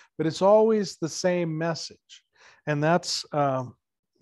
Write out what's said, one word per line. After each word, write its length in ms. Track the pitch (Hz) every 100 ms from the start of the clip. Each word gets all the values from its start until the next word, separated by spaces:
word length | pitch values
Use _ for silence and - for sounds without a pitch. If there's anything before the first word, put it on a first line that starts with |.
| _ -
but 100 | 156
it's 140 | 156
always 560 | 190 214 220 214 185 -
the 120 | 160
same 500 | - 185 180 170 156
message. 640 | 165 156 - 90 _ - _ _ - _ -
And 160 | 147
that's, 440 | 156 175 - - -
um, 420 | 151 139 131 123 - _ _ _ _